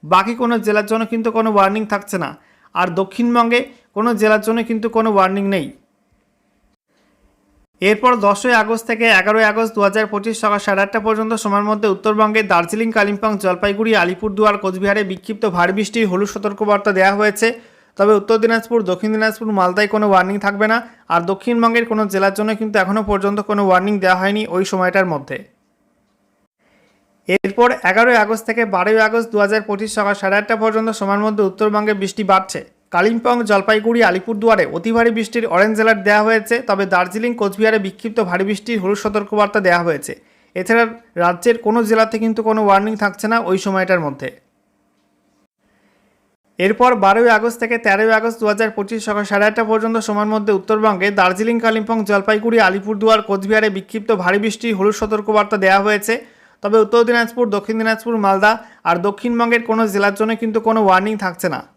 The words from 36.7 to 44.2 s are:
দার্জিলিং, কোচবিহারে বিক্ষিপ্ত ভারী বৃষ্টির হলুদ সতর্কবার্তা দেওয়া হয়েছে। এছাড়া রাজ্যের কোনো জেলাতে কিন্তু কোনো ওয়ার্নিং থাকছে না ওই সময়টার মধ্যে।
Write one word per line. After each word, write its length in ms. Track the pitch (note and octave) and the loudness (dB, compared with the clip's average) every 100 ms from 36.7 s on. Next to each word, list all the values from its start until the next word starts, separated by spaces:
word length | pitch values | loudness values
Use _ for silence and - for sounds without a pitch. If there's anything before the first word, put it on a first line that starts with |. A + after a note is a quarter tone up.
| G3 G3 | -2 2
দার্জিলিং, 380 | F3+ F3+ G#3 A#3+ A#3+ | 0 0 -2 -4 -2
কোচবিহারে 380 | G3+ F#3+ A3 A3 G3 | -4 0 0 0 -2
বিক্ষিপ্ত 340 | F#3+ A3+ A3+ F#3 | -8 -6 -2 -2
ভারী 140 | F3+ G3 | -2 -2
বৃষ্টির 280 | G3+ - A3+ | -4 -4 -4
হলুদ 180 | F#3 G#3 | -2 -4
সতর্কবার্তা 560 | G#3+ G#3 G3+ G#3 G3+ G#3 F#3 | -2 -4 -4 0 0 2 2
দেওয়া 140 | F3 E3+ | 2 0
হয়েছে। 260 | D3 - - _ _ _ F3+ | -4 -6 -14 _ _ _ -10
এছাড়া 280 | F#3 A3+ A3+ A3+ _ - | 0 2 2 -4 _ -2
রাজ্যের 320 | E3+ F3 A#3+ A#3 G#3+ | 0 0 0 0 0
কোনো 140 | A#3 G#3+ | 0 2
জেলাতে 260 | A3 A3 A3+ | 2 2 0
কিন্তু 180 | A3+ A3 A3 | -2 -2 0
কোনো 120 | A3 G#3 | 0 4
ওয়ার্নিং 260 | G3 G#3 G#3+ | 4 2 -2
থাকছে 220 | G#3 - G#3+ | -4 -4 -2
না 60 | A#3 G3+ | -2 0
ওই 80 | F#3+ G3+ | -2 0
সময়টার 380 | F#3+ F#3 F#3 D3+ | -2 0 0 0
মধ্যে। 240 | C3+ | -6